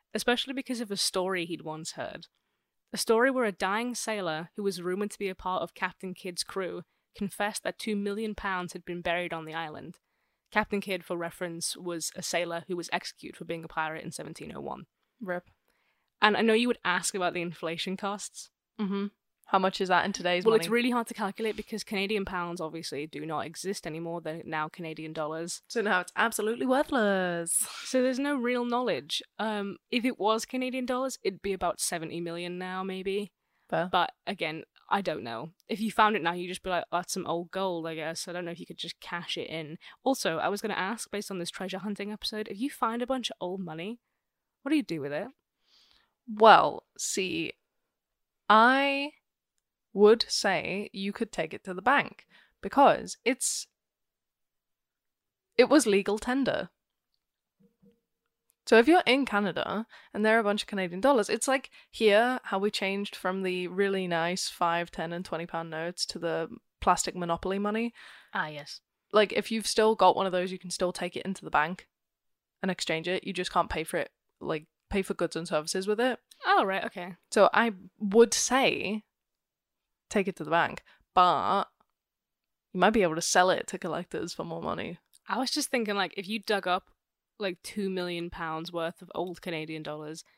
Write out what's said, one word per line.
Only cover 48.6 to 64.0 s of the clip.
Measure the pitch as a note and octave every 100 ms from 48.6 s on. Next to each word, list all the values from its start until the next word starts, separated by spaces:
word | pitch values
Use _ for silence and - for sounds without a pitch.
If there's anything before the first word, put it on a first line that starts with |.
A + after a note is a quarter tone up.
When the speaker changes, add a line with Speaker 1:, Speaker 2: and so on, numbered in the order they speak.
| A#3+ C4+ C#4 C#4 C#4+ - _ _ _ _ _ _ _
Speaker 2:
would | G3 G#3 A3+ -
say | - G#3 E3+ - F#3+ -
you | F#3+ G3
could | - A3+
take | - D#3+
it | -
to | -
the | F3+
bank | A3 C#4+ - - - - _ _
because | G3 - B3+ D3+ F3+ -
it's, | - C4 - - - _ _ _ _ _ _ _ _ _ _ _ _ _ _ _ _ _ _ -
it | G3+
was | D4 A#3
legal | G3 G3+ G#3+
tender. | - C4 B3+ - - _ _ _ _ _ _ _ _ _ _ _ _ _ _ _ _ _ _ _ -
So | A3+
if | A#3+
you're | F4
in | - C4 B3+
Canada | G3+ G3+ - - G3 A3+ - -
and | -
there | G#3+ A3+
are |
a |
bunch | G#3 G#3
of | -
Canadian | G3+ F#3 F3+
dollars, | B3+ C4+ -
it's | A#3 -
like | C4+ - - _
here, | - A3 G3+ A#3+ B3+
how | - G3
we | G#3
changed | - F#3+ G3 G3+ -
from | F#3 F#3+
the | F#3 F3+ F3+
really | F3+ G3+ F#3+